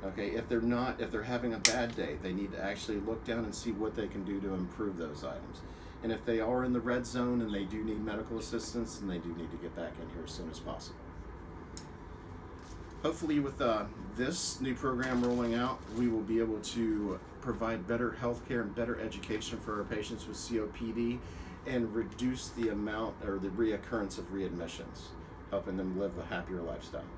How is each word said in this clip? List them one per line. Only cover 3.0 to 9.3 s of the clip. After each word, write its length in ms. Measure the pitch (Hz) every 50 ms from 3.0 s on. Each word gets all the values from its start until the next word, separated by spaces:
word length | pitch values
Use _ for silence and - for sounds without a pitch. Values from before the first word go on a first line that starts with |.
| 101 110 113 110 -
down 220 | - 113 117 113
and 100 | 107 101
see 160 | - - 117
what 240 | 107 98 110 107 -
they 100 | - 107
can 200 | 92 - 101 95
do 160 | 92 101 98
to 120 | 95 98 95
improve 440 | 90 90 87 - - 110 101 92
those 260 | 85 82 78 76 - -
items. 380 | - - - - - - - - - - - - - - - -
And 80 | 113
if 140 | 113 107 -
they 160 | - 113 113
are 240 | 110 113 123 127 127
in 80 | 127 123
the 80 | 120
red 240 | 110 123 120 123 120
zone 340 | - 123 127 123 123 123 120
and 160 | 113 107 104
they 80 | 98 95
do 180 | 90 107 110 107
need 180 | 113 110 104 107
medical 340 | 107 104 104 110 - 113
assistance, 600 | 113 - - 120 113 - - - 120 113 110 -
then 100 | - 101
they 120 | 98 90 85
do 100 | 82
need 200 | 87